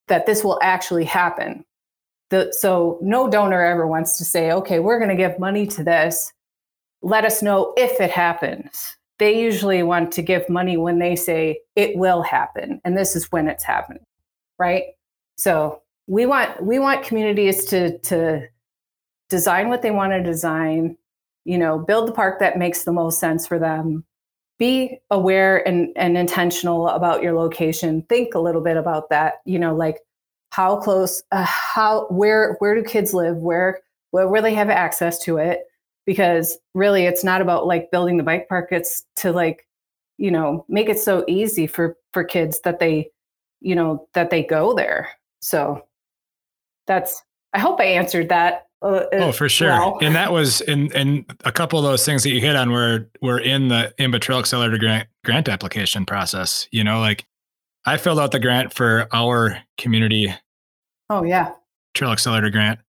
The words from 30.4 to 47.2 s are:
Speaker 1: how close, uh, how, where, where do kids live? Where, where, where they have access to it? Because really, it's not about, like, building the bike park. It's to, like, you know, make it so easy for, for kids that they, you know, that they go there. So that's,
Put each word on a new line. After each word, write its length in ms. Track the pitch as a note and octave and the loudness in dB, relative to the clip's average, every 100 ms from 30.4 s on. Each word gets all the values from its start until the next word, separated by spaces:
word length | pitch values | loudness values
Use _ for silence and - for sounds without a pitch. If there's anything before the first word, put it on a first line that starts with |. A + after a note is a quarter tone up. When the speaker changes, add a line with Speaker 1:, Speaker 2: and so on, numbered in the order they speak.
| _ | _
Speaker 1:
how 260 | - F#3 G3+ | 0 0 0
close, 440 | G#3 F#3+ F#3 - - | 0 0 0 -4 -4
uh, 140 | G3 | -2
how, 640 | F3 - - A3+ G#3+ A3 - | -2 -4 -4 0 0 0 -2
where, 480 | F#3 G#3+ A3 G#3+ G#3 | 0 2 4 2 0
where 160 | G3+ | 0
do 80 | A3 | 0
kids 320 | A3 G#3+ G3+ | 0 -2 0
live? 220 | F#3 E3+ E3 | 0 0 -2
Where, 440 | E3+ E3+ F#3 F#3 _ _ _ | -2 0 0 -2 _ _ _
where, 160 | F3+ F#3+ | 0 2
where 160 | G#3+ | 2
they 100 | A3 | 2
have 140 | G#3+ G#3 | 2 2
access 520 | F3+ E3 - E3+ E3+ | 2 0 -2 -4 -4
to 160 | - D#3+ | -2 -2
it? 240 | E3 - - _ _ _ - | 0 -2 -8 _ _ _ -4
Because 520 | F#3 F3+ E3 E3 - _ | 2 2 2 0 -6 _
really, 300 | F#3 G3+ G3 | 0 2 4
it's 180 | F3+ F3+ | 2 0
not 180 | F#3 F#3 | 0 2
about, 280 | F3+ E3+ F3 | 2 0 0
like, 240 | E3+ E3+ | -2 0
building 240 | F3+ F3 F3 | 0 2 2
the 80 | |
bike 240 | D3+ E3+ - | 0 -2 -2
park. 220 | F#3 F3 | -4 -2
It's 320 | F3 E3+ - - - | -4 -4 -8 -10 -6
to, 120 | F#3 | -2
like, 340 | F3 E3+ F3 _ _ _ _ _ - | 0 0 -4 _ _ _ _ _ -4
you 140 | G3+ | 0
know, 320 | E3 D3+ D#3+ - | 0 0 -4 -2
make 200 | G#3 G#3+ | 0 0
it 100 | G#3 | 0
so 260 | - F#3 E3+ | 0 0 0
easy 400 | F#3 G#3+ F#3+ D#3 | 0 0 -2 -2
for, 280 | - E3 - _ | -2 -4 -4 _
for 120 | F#3 | -6
kids 380 | F3 F3+ D#3+ D#3 | -2 -2 -2 -2
that 160 | F3+ E3+ | -4 0
they, 320 | E3 D#3 D3+ _ _ _ _ _ | 0 0 -4 _ _ _ _ _
you 160 | F#3 F3 | -2 0
know, 320 | E3 D#3 - | 0 -2 -4
that 160 | F3+ E3+ | -2 0
they 120 | E3 | 0
go 320 | - D#3+ F#3+ | 0 0 2
there. 340 | A3 - - - - _ _ | 0 0 -4 -6 -14 _ _
So 460 | - D#3 C#3+ C#3 - _ _ _ _ _ _ _ _ _ - | -4 -2 -2 -6 -12 _ _ _ _ _ _ _ _ _ -2
that's, 340 | F#3+ F3+ - | 0 -2 -10